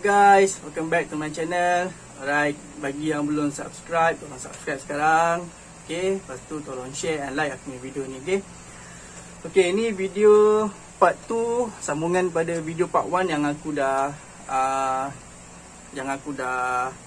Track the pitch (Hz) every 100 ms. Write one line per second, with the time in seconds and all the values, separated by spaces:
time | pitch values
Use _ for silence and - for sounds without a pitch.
0 | 202 202 202 196 190 - 151 165 160 170
1 | 156 156 151 151 165 175 175 180 180 -
2 | - - 135 147 147 147 - - 139 143
3 | 156 147 147 151 147 147 - - - 165
4 | 165 - - 127 - - - 135 - 143
5 | 156 160 170 170 170 - - - - 165
6 | 190 190 - 127 - 156 147 131 127 -
7 | 165 156 139 139 - 127 143 127 131 139
8 | 131 131 147 196 - - - - - -
9 | - - - - 165 190 175 202 226 190
10 | 190 185 214 214 214 214 214 - - -
11 | 175 175 - 226 233 240 233 - - 147
12 | 165 185 185 165 165 165 160 170 175 165
13 | 143 180 185 151 147 147 156 143 135 135
14 | 139 143 - - - 165 165 170 170 165
15 | 175 - - - - - - - - 139
16 | 135 139 147 135 127 127 127 127 127 -